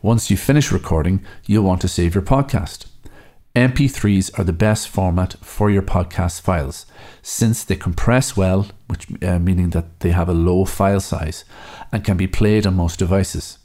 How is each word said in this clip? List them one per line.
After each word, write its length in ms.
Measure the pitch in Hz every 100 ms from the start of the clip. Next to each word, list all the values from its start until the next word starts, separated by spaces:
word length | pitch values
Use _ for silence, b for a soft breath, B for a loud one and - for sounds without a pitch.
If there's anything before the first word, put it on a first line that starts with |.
Once 300 | 98 117 -
you 40 | 92
finish 360 | - 143 143
recording, 520 | 87 - 80 78 95 B B -
you'll 180 | 104
want 180 | 95 90
to 60 | 90
save 280 | - 85 92
your 80 |
podcast. 640 | - 135 135 98 82 - - - B B B B _ -
M 160 | 127
P 160 | 127 139
threes 440 | - 104 98 95
are 120 | -
the 80 | 92
best 380 | 82 107 107 -
format 440 | - 95 90 92 -
for 280 | - - 104
your 140 | 98
podcast 580 | 95 95 90 - 87 -
files, 460 | - 90 69 - - B B B
since 420 | - - 117 110
they 120 | - 92
compress 600 | - 85 - 123 127 -
well, 320 | 92 92 101 - -
which, 180 | - - -
uh, 140 | 90 90
meaning 320 | 87 87 90
that 300 | 85 82 -
they 100 | 87
have 180 | 87 87
a 60 |
low 320 | 85 85 90 95
file 340 | - 98 98
size, 460 | - 92 78 - - B B B B
and 120 | -
can 140 | - 190
be 100 | 95
played 380 | - 208 107 104
on 100 | 92
most 220 | 85 -
devices. 600 | 92 95 104 82 - -